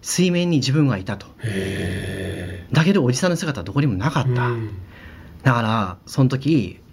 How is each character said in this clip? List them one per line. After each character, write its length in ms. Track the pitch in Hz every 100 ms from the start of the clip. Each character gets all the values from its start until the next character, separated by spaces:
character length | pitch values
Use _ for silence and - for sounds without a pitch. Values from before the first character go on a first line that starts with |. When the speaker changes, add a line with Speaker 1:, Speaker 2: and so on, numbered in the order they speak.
Speaker 1:
水 300 | - - 180
面 180 | 175 175
に 80 | 160
自 140 | 135
分 160 | 139 147
が 100 | 104
い 60 |
た 140 | 92 98
と。 100 | - -
Speaker 2:
へ 1200 | 113 98 95 95 92 95 95 98 95 87 90 90 -
ー。 20 |
Speaker 1:
だ 120 | - 160
け 80 |
ど、 100 | 190
お 80 | 127
じ 60 | 127
さ 100 | 185
ん 40 |
の 40 | 170
姿 240 | 160 135
は 60 | -
ど 80 |
こ 80 | 104
に 60 | 147
も 80 | 95
な 160 | 135
か 100 | 156
っ 120 | 131
た。 140 | 123 123
Speaker 2:
う 40 |
ん。 180 | 117 110 95 - - - - - -
Speaker 1:
だ 100 | -
か 80 | 120
ら、 360 | 113 113 98 90 -
そ 180 | -
の 60 | 131
時 500 | 131 135 156 92 - -